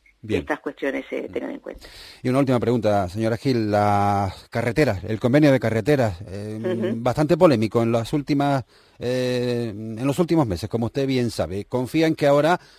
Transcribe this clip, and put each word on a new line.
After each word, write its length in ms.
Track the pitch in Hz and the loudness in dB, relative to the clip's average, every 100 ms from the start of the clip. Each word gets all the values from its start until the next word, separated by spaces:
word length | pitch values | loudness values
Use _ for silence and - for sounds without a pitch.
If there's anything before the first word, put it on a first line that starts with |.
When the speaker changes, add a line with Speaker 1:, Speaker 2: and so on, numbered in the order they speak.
| _ _ | _ _
Speaker 1:
que 40 | 107 | -4
Speaker 2:
Bien. 140 | 143 | -4
Speaker 1:
estas 180 | 143 147 | -2 -6
cuestiones 460 | 151 - 139 135 - | -6 -6 -6 -6 -8
se 120 | 135 | -10
Speaker 2:
Ujú. 120 | - | -8
Speaker 1:
tengan 180 | - - | -8 -8
en 80 | - | -10
cuenta. 260 | - - - - - - | -14 -16 -18 -20 -20 -8
Speaker 2:
Y 60 | 127 | 0
una 120 | 131 | 2
última 180 | 131 123 | 2 2
pregunta, 500 | 113 123 110 101 87 | 2 2 2 2 0
señora 280 | 101 110 117 | -2 -2 0
Gil. 340 | 139 120 107 | 0 0 2
Las 800 | 104 104 104 101 101 95 - - | 2 4 4 2 2 -2 -6 -8
carreteras, 540 | 117 117 113 135 95 | -4 -2 2 0 0
el 160 | 98 107 | -6 -2
convenio 320 | 123 147 151 | 2 4 6
de 80 | 131 | 4
carreteras, 600 | 110 110 104 143 110 87 104 | 2 0 2 2 0 -2 -12
eh, 300 | 98 107 110 | -10 -10 -6
Speaker 1:
Ujú. 340 | 127 180 175 113 | -4 -4 -4 -2
Speaker 2:
bastante 400 | 123 120 151 165 | -2 0 0 4
polémico 440 | 175 117 110 117 | 6 4 2 0
en 100 | 113 | 2
las 200 | 117 113 | 0 -2
últimas, 520 | 151 139 143 143 139 - _ _ - | -4 0 0 2 0 -4 _ _ -10
eh, 720 | 120 127 127 123 123 120 117 | -4 -2 -2 -2 -2 -2 -4
en 340 | 104 110 110 135 | -8 -10 -4 -2
los 120 | 139 | 0
últimos 280 | 170 165 117 | 2 2 2
meses, 200 | 87 107 | -2 -4
como 180 | 117 117 | -4 -2
usted 200 | 139 135 | -2 -2
bien 240 | 127 120 | 0 0
sabe. 340 | - 82 98 | -2 -4 -4
¿Confía 420 | - 123 123 160 160 | -6 -6 -2 0 0
en 80 | 156 | 2
que 100 | 143 | 4
ahora, 340 | 143 151 175 - | 4 4 0 -4